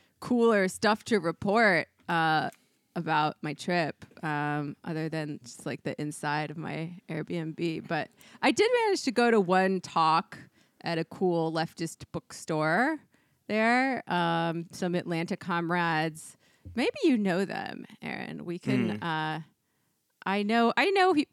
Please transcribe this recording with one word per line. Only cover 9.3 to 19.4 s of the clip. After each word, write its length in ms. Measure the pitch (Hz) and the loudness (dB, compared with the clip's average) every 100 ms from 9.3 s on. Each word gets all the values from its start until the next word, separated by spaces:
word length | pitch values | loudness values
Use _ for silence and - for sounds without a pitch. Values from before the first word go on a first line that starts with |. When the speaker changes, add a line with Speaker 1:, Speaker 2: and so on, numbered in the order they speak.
Speaker 1:
to 80 | 226 | 4
one 400 | 175 185 190 190 | 4 4 4 0
talk 580 | - 165 160 165 - - - _ _ _ | -2 2 4 2 0 -12 -20 _ _ _
at 160 | 160 165 | -4 -4
a 60 | |
cool 480 | 165 - 185 170 160 | -4 0 2 2 2
leftist 520 | 160 165 - 165 - - | 0 -4 -4 -8 -8 -12
bookstore 880 | 165 - - - 156 156 180 277 302 - _ _ _ - | -12 -12 -12 -4 0 2 2 2 -2 -10 _ _ _ -4
there, 560 | 214 226 247 269 247 - | 0 2 2 0 -2 -2
um, 540 | 175 170 165 170 165 170 | 0 0 0 0 -2 -8
some 220 | - 180 175 | -6 -2 -2
Atlanta 400 | - 165 175 175 | -2 -4 -4 -6
comrades. 1000 | 185 170 165 175 170 156 160 160 - - _ _ - | -4 -2 0 0 2 0 0 -4 -16 -20 _ _ -8
Maybe 220 | 226 320 587 | -2 -2 2
you 120 | 349 240 | 2 4
know 280 | 196 175 | 2 0
them, 420 | 196 - - - - - | -2 -4 -8 -10 -14 -12
Aaron. 420 | - - - 160 | -10 -8 -8 -10
We 140 | 160 175 | -10 -6
can, 380 | - - 113 208 | -2 0 0 -2
Speaker 2:
Hmm. 40 | |
Speaker 1:
uh, 380 | 170 156 156 156 | -4 -4 -4 -6